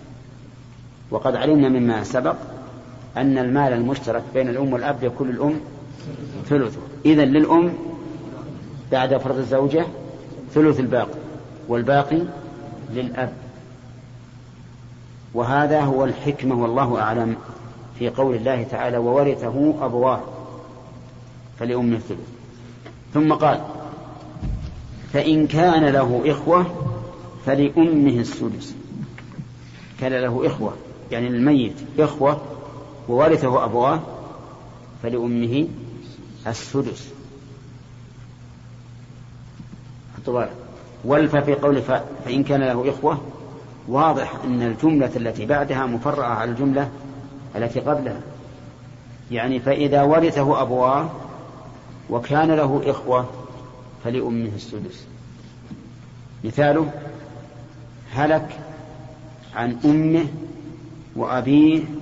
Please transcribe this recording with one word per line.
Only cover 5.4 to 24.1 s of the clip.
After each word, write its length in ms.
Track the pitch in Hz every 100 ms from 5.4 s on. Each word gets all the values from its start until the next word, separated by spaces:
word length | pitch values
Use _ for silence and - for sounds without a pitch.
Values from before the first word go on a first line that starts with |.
| 147 156 - - - - 151 131 - - 101
ثلثه. 300 | 143 117 - - - 151
إذن 180 | 151
للأم 500 | 135 147 151 165 175 - - - - - - - - - - - -
بعد 260 | 131 127 131
فرض 200 | 131 131
الزوجة 480 | 120 131 139 156 - - - - - - -
ثلث 260 | 156 156 127
الباقي، 380 | 123 120 107 - - - - - -
والباقي 540 | 120 120 139 143 160 180 - - - - - -
للأب. 400 | 117 127 127 127 - - - - - - - - - - - - - - - - - - - -
وهذا 480 | 117 120 143 147 151
هو 220 | 139 131
الحكمة، 520 | 131 120 147 139 135 120
والله 460 | 117 123 127 107
أعلم، 340 | 107 117 113 113 - - - - - -
في 100 | 120
قول 260 | 127 135 117
الله 280 | 123 123
تعالى: 340 | 113 113 123 120
"وورثه 880 | 120 135 143 123 120 127 151 151 131
أبواه 360 | 120 131 120 - - - - - - - - - - - - - -
فلأمه 360 | 120 123 120 113
الثلث". 320 | 107 87 - - - - - - - - -
ثم 200 | 147 156
قال: 280 | 147 151 117 - - - - -